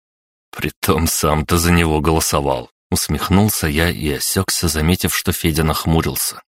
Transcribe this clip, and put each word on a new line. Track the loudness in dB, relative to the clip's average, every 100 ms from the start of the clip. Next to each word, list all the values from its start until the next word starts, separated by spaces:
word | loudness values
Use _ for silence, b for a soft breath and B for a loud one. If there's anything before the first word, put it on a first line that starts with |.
| _ _ _ _ _
«Притом | -8 -8 -6 -2 0 0
сам-то | 0 0 0 2 0
за | 4
него | 4 4 2
голосовал», | 2 2 2 -2 0 -2 -6 _ -6
усмехнулся | -4 -2 -4 2 4 4 2 -2
я | 0 0
и | 0 -4
осекся, | -4 -2 -2 -2 -2 -2
заметив, | 0 0 2 0 -2
что | -2
Федя | -2 0 0
нахмурился. | 0 0 2 2 0 -4 -6 -8 -16